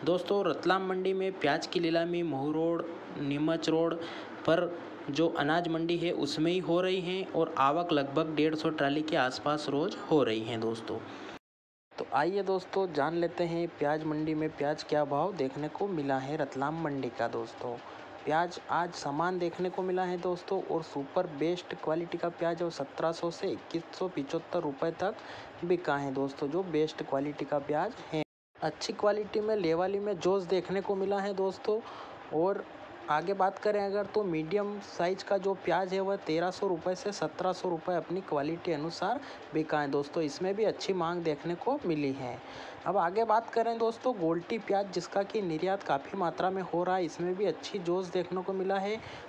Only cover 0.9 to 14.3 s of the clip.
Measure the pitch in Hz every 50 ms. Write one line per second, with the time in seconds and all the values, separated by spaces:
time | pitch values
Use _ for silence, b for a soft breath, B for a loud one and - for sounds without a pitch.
0.9 | 185 185 185 190 190 190 190 190 190 - - 147 143 165 - - - 180 170 165
1.9 | 165 165 165 170 175 170 170 165 143 135 139 151 151 160 165 170 170 165 - -
2.9 | - - - - - - 147 139 143 147 151 160 165 160 156 - 156 160 165 170
3.9 | 165 165 B B B B B B B - - - 160 170 175 170 - - - -
4.9 | - - - - 139 143 165 165 - - 147 139 160 175 170 170 165 160 165 170
5.9 | 175 170 165 175 - - - - - 156 156 165 180 185 170 151 170 180 180 185
6.9 | 190 190 175 175 185 190 185 - - 165 165 - - 135 135 135 147 170 175 175
7.9 | 160 143 135 139 135 156 160 156 156 147 147 160 160 156 - 160 156 - 143 139
8.9 | 143 151 151 156 170 156 127 127 127 - - 147 147 156 - - 139 143 160 202
9.9 | - - - - 165 151 127 117 110 113 110 110 117 110 110 113 113 113 - -
10.9 | 98 113 - B B B B B B - _ _ _ _ _ _ _ _ _ _
11.9 | - - - - - 131 151 170 196 202 190 190 190 185 180 - - 190 190 180
12.9 | 156 147 139 151 165 170 175 170 170 - 175 170 170 170 170 165 - - 147 143
13.9 | 151 156 156 156 151 151 156 156